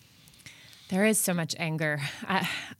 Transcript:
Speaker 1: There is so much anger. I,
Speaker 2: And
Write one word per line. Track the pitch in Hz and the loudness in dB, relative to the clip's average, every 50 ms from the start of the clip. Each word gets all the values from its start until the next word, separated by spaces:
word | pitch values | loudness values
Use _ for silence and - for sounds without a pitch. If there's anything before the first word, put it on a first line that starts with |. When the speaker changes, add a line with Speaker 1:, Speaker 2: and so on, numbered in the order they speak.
| - - - - - - - - - - - - - - - - - - | -20 -20 -20 -20 -20 -20 -20 -20 -20 -20 -20 -20 -20 -20 -20 -20 -8 -2
Speaker 1:
There | 190 185 208 | 2 4 4
is | 220 214 214 | 4 4 4
so | - 196 175 | 2 2 2
much | 175 165 - - - | 0 0 -2 -2 -2
anger. | 170 160 156 156 160 151 147 143 139 143 - - 226 - | -2 -2 0 0 0 0 0 0 -2 -4 -6 -6 -4 0
I, | 190 190 | 0 2
Speaker 2:
And | 170 - - - - - - | 2 0 -2 -4 -8 -8 0